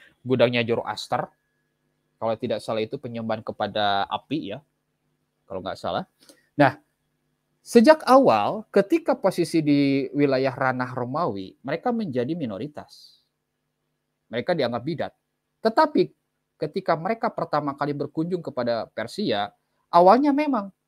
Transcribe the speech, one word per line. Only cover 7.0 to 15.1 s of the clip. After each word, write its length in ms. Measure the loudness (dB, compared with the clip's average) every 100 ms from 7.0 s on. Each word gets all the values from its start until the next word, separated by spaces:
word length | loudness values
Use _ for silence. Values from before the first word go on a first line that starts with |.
| _ _ _ _ _ _
sejak 480 | 4 6 8 6 8
awal 560 | 6 8 4 2 -4 -2
ketika 480 | 0 2 0 0 0
posisi 400 | 0 0 0 0
di 480 | 2 2 2 0 -2
wilayah 400 | 0 2 2 0
ranah 400 | -2 -2 -2 -4
Romawi, 640 | -6 -6 -4 -4 -6 -10 -12 -8
mereka 240 | -6 -4
menjadi 480 | -4 -4 -4 -4 -4
minoritas. 800 | -8 -8 -10 -14 -20 -20 -20 _ _ _ _ _ _ _ _ _ _ _ -10
Mereka 240 | -6 -2
dianggap 280 | -2 -2 -4 -6
bidat. 260 | -8 -8